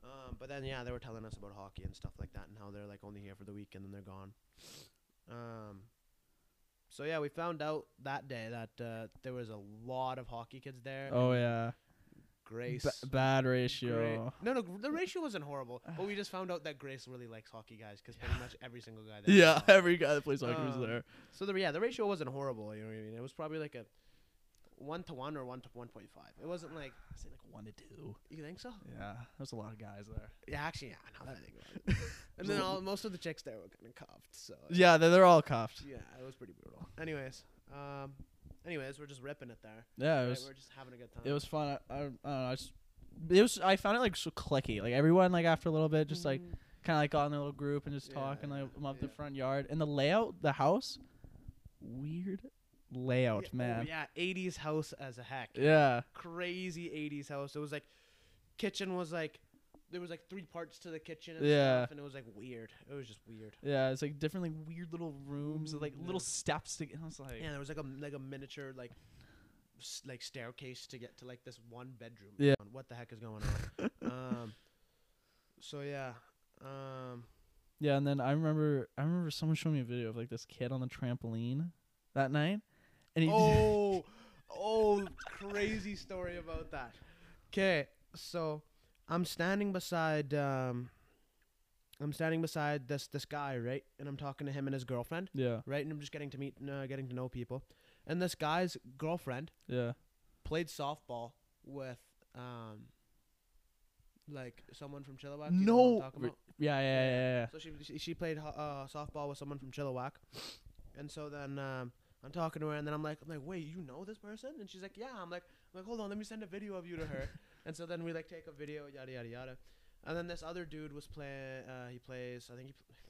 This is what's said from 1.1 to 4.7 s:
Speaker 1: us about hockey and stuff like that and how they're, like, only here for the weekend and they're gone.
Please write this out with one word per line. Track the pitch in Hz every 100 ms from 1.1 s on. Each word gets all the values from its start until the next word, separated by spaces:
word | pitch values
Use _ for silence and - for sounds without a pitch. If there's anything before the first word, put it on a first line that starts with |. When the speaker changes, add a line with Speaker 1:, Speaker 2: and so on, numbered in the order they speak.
| 110 110
Speaker 1:
us | 107
about | 101 101
hockey | 98 -
and | 95 -
stuff | - -
like | -
that | 98 98
and | 104
how | 101
they're, | 101 104
like, | 101
only | 101 104
here | 101 95
for | 98
the |
weekend | 104 101 95 98
and |
they're | 101
gone. | 98 95 98 - _ _ -